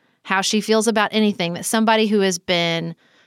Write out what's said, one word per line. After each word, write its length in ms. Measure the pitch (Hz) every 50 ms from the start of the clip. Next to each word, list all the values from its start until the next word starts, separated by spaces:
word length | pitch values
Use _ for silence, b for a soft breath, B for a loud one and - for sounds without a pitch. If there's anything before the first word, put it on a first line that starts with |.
| _ _ _ _ _
how 180 | - 196 190 190
she 180 | - - 214
feels 260 | 190 - 220 220 208
about 240 | 233 214 220 208 - -
anything, 420 | 220 214 208 196 - 175 170 175
that 100 | 185 190
somebody 420 | - - 226 220 226 220 220 220
who 140 | 202 220 208
has 180 | 190 190 180 175
been 560 | - - 180 170 170 170 165 165 165 165 165 b b b b b b